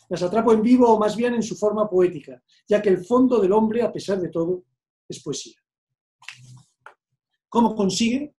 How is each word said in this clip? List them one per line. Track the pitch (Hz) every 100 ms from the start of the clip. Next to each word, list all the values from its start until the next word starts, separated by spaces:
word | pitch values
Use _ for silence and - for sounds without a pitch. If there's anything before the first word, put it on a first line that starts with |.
| -
Las | 170
atrapo | 175 208 240
en | 220
vivo | 233 247 240
o | 220
más | 214 208
bien | 240
en | 240
su | 214 180
forma | 208 208 208
poética, | 185 175 156 131 127 _ _ -
ya | 208
que | 202
el | 180
fondo | - 247 254 240
del | 190
hombre, | 214 220 226
a | 226
pesar | 175 - 190
de | 170
todo, | 170 165 180 - _ _ _ -
es | -
poesía". | - 135 - _ _ _ _ _ _ _ - - 127 127 _ _ - _ _ _ _ _ _
¿Cómo | 220 226 214
consigue | 196 185 226 262 294